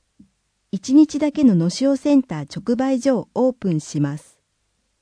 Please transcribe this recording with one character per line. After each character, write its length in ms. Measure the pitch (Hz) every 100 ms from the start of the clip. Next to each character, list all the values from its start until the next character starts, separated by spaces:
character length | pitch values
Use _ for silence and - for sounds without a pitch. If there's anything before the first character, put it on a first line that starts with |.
| _ _ 190 _ _ _ -
一 220 | 190 -
日 240 | 285 302 285
だ 120 | 302
け 140 | 302
の 100 | 262
の 160 | 175 170
し 160 | - 269
お 100 | 269
セ 200 | 294 285
ン 60 |
タ 180 | - 156
ー 200 | 139 170
直 140 | -
売 260 | 240 269 262
所 180 | 269 226
を 100 | -
オ 160 | 214 254
ー 20 |
プ 180 | 254 196
ン 100 | 156
し 200 | - 151
ま 180 | 143 147
す。 220 | - _ _ _ _ _ _ _